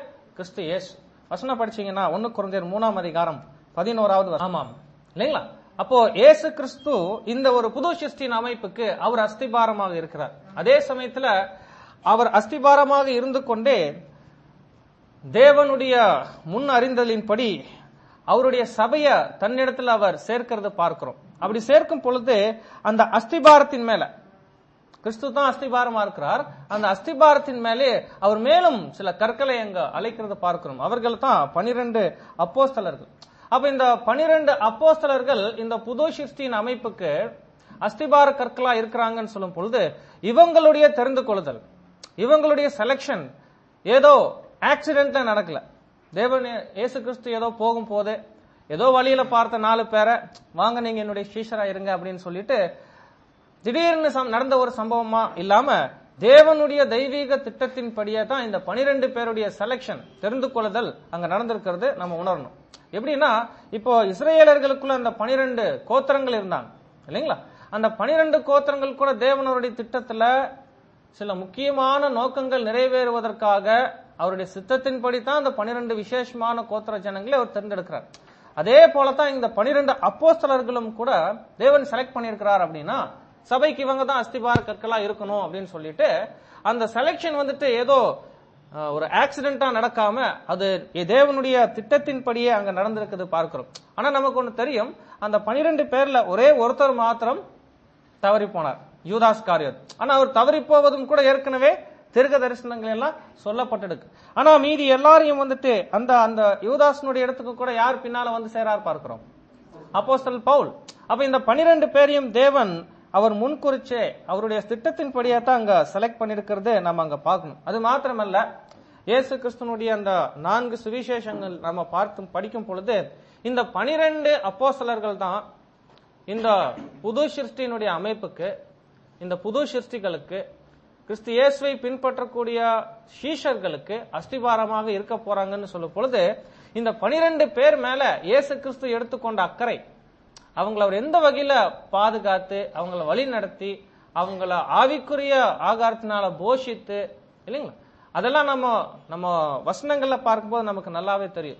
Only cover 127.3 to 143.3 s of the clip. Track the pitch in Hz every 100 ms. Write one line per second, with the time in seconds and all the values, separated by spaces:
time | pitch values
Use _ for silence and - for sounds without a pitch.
127.3 | 285 240 226 254 226 208 165 202 214 190
128.3 | - 180 - - _ _ _ _ _ 180
129.3 | 180 202 233 294 254 233 240 190 165 -
130.3 | 185 - - _ _ _ _ _ 208 -
131.3 | 233 277 277 277 269 247 254 262 254 240
132.3 | 240 233 233 233 226 - - _ - 262
133.3 | 311 302 233 185 151 147 220 226 208 208
134.3 | 262 240 226 214 220 220 202 202 226 226
135.3 | 196 196 202 196 175 165 185 254 240 175
136.3 | - - - - 220 233 220 196 311 330
137.3 | 320 294 269 285 294 247 269 254 151 165
138.3 | 262 285 269 269 254 262 233 240 254 226
139.3 | 214 175 - 240 180 - - _ _ _
140.3 | - _ - 190 214 202 196 277 339 294
141.3 | 262 277 262 185 - - 196 214 220 196
142.3 | 190 185 196 202 156 180 180 156 196 269